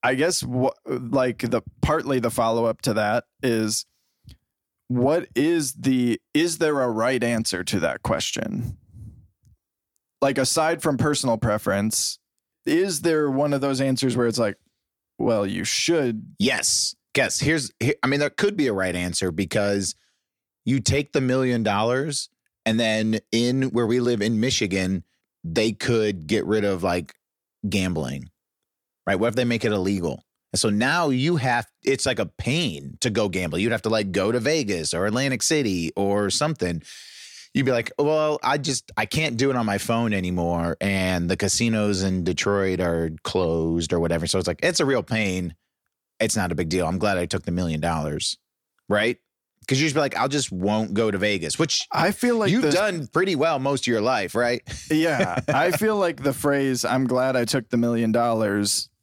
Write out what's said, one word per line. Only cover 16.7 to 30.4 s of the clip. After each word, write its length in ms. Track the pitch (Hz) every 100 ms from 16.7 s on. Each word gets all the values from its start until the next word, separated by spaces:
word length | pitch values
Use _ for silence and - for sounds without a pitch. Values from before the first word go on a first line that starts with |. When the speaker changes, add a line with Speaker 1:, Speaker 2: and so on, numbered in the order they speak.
| - - - _ -
Speaker 2:
Yes. 220 | 120 -
Here's, 320 | 143 160 135 _
here, 160 | 117 -
I 60 | 160
mean, 100 | 143
there 100 | 147
could 280 | - 202 208
be 100 | 139
a 60 |
right 240 | 98 92 87
answer 340 | 90 87 95
because 640 | 80 92 107 101 101 92 - _ _ _ _ _ _
you 160 | - 131
take 320 | - 139 143
the 80 | 151
million 420 | 131 127 131 120
dollars 680 | 107 101 113 127 151 143 - _ _ _ -
and 140 | 110
then 400 | 113 110 110 110 _
in 400 | 113 120 131 131
where 160 | 117 113
we 140 | 123
live 200 | 120 117
in 200 | 101 113
Michigan, 640 | 123 135 104 95 92 95 - _ _ _
they 260 | 85 82 113
could 560 | 104 - 117 107 98 78
get 180 | 107
rid 200 | 85 110
of, 180 | 101 92
like, 320 | 90 87 76 - _ _ _ _ 104
gambling, 640 | 101 92 85 65 67 - _ _ _ _ _ _ _ -
right? 80 | 98
What 120 | 117
if 80 | 113
they 80 | 120
make 180 | 117
it 80 | 117
illegal? 500 | 104 92 98 85 - _ _